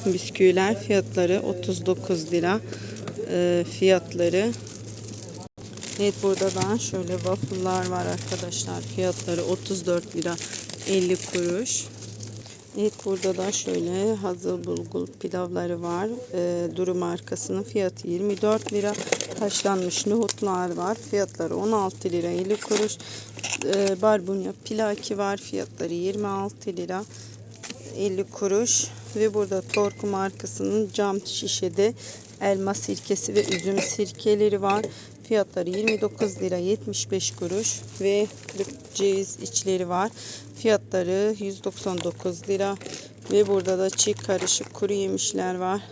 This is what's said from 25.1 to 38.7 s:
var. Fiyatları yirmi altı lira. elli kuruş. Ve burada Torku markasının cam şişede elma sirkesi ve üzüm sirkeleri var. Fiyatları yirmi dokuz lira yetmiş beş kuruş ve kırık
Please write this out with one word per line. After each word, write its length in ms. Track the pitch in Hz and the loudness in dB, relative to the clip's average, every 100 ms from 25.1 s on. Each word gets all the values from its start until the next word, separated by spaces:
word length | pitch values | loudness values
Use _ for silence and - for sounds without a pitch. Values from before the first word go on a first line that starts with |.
| 202 | -2
var. 180 | 202 202 | 0 -2
Fiyatları 580 | - 190 202 - 170 | -4 -6 -6 -6 -4
yirmi 320 | 170 180 202 208 | -2 -2 -2 -2
altı 500 | 196 202 - - 175 | -2 -4 -6 -8 -6
lira. 280 | 175 185 208 - - - - - - - - - | -4 -6 -6 -14 -16 -16 -18 -16 -14 -12 -10 -2
elli 280 | 196 185 | 0 0
kuruş. 600 | 190 - 202 196 240 - - - - 208 | -4 0 2 4 4 2 2 -6 -6 2
Ve 180 | 214 | 2
burada 260 | 208 196 190 | 4 2 0
Torku 460 | - 208 202 202 208 | 0 2 2 0 -2
markasının 840 | 196 196 196 - - 196 208 208 | 0 -2 -4 -8 -2 0 2 2
cam 340 | 208 202 196 - | 2 2 0 -2
şişede 680 | - 202 - 185 170 208 240 - - - - | -4 -2 0 0 4 2 2 -10 -14 -16 -2
elma 340 | 196 196 196 | 2 2 2
sirkesi 600 | 202 - 185 - 196 - | -2 -2 -4 0 0 2
ve 100 | 208 | 2
üzüm 340 | 208 190 180 196 | 2 2 2 2
sirkeleri 840 | 185 - 196 - 214 208 208 196 | 0 0 -2 0 4 6 6 4
var. 220 | 196 208 214 - - - - | 2 2 0 -8 -16 -12 0
Fiyatları 420 | 220 196 - 175 | 2 2 -2 -2
yirmi 300 | 185 220 214 | 0 2 2
dokuz 400 | 208 - 214 190 | 0 0 -2 0
lira 160 | 185 180 | -2 0
yetmiş 540 | 180 214 - 196 - | 0 0 -2 -4 -2
beş 200 | 190 - | -2 -2
kuruş 500 | - 175 190 226 - - - | -4 -2 0 -2 -4 -8 -2
ve 260 | 196 202 208 - - | 2 4 2 -4 -12
kırık 480 | 190 196 | -6 -6